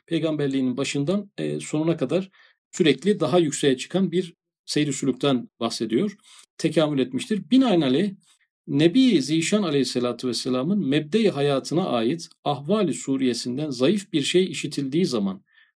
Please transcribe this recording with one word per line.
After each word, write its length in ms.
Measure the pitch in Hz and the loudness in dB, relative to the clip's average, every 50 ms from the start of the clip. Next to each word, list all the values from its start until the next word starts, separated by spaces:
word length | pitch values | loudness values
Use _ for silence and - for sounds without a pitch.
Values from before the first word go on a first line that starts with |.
| _ | _
peygamberliğinin 720 | - 165 160 156 160 156 151 143 139 135 135 131 127 127 | -6 -4 -2 -2 -2 -2 0 -2 0 0 0 0 0 -2
başından, 540 | 139 139 139 - 143 143 151 190 208 196 - - - | -2 -4 -2 -2 -2 0 0 0 -2 -2 -6 -10 -8
e, 220 | 156 147 147 151 | -6 -6 -6 -6
sonuna 360 | 151 - - 151 160 165 160 | -6 -4 -4 -2 0 0 0
kadar 340 | 160 135 123 156 190 190 - _ _ _ _ _ _ _ _ | 0 -2 0 0 -2 -2 -4 _ _ _ _ _ _ _ _
sürekli 480 | - - 180 151 - - - 202 208 - | -2 0 2 2 2 2 2 0 0 0
daha 180 | - - 160 180 | 0 2 4 4
yükseğe 380 | 165 143 - - - 143 131 | 4 2 0 0 2 2 2
çıkan 360 | 127 - - - 175 190 165 | 0 -2 -4 -2 0 0 0
bir 220 | 156 185 185 170 - _ _ _ _ _ _ | 0 -2 -4 -4 -8 _ _ _ _ _ _
seyri 260 | - - 151 151 147 | -4 -2 0 0 0
sülükten 560 | - - 143 135 127 - - 143 131 120 113 - _ - | -2 -2 -2 -2 -2 0 0 0 0 0 -2 -6 _ -6
bahsediyor. 560 | 117 113 - - 117 113 160 - 202 208 - _ _ - - - - _ _ - | -6 -6 -4 -4 -4 0 0 0 0 0 -6 _ _ -20 -20 -20 -20 _ _ -4
Tekamül 400 | - 156 - 170 151 151 147 131 | -4 0 2 2 2 2 2 0
etmiştir. 520 | 123 - - 123 - - 214 196 - - | -2 -2 -4 -6 -4 -4 -4 -4 0 2
Binaenaleyh 640 | 247 269 269 233 190 170 147 131 131 156 208 202 - - _ _ _ _ _ _ _ _ - | 4 4 4 4 4 2 2 2 2 2 0 -2 -4 -8 _ _ _ _ _ _ _ _ -8
Nebi 560 | - 143 139 156 175 175 262 262 247 202 143 | -2 2 4 4 4 6 6 4 6 4 4
Zişan 400 | 127 139 156 165 160 - 202 214 | 2 0 0 0 0 0 0 0
Aleyhisselatü 640 | 196 160 143 143 127 - - 123 120 123 117 - 127 123 | 0 2 2 0 0 0 0 -2 -2 -2 -4 -4 -4 -4
Vesselam'ın 600 | 113 - - 131 127 127 131 175 208 208 156 131 | -4 -4 -4 -2 -2 -2 0 0 0 0 0 0
mebde-i 420 | 143 151 147 147 185 226 220 185 | 0 0 0 0 0 2 2 2
hayatına 580 | - 143 143 143 139 135 131 - 143 170 190 143 | 2 2 0 0 0 0 -2 -2 -2 -2 0 0
ait 400 | 123 117 110 120 147 - - - - _ - | 0 0 0 0 -2 -4 -8 -14 -16 _ -6
Ahval-i 500 | 143 143 139 143 151 208 220 196 147 120 | -4 -4 -4 -2 -2 0 0 0 0 -2
Suriyesinden 760 | - - 143 135 135 135 123 117 117 - 127 123 139 156 151 | -4 -4 -4 -2 0 0 0 -2 -2 -4 -6 -6 -6 -6 -6
zayıf 420 | 131 117 127 175 214 202 - - | -2 0 2 2 2 0 -2 -4
bir 100 | - 156 | -4 -2
şey 280 | 143 - - 180 190 180 | -2 2 2 2 2 0
işitildiği 560 | 143 - - 147 - 147 139 131 131 175 190 | -2 -6 -8 -6 -4 -4 -4 -2 0 0 0
zaman 360 | 143 123 107 98 95 95 - _ _ _ _ _ _ _ _ | 0 0 -2 -2 -2 -4 -6 _ _ _ _ _ _ _ _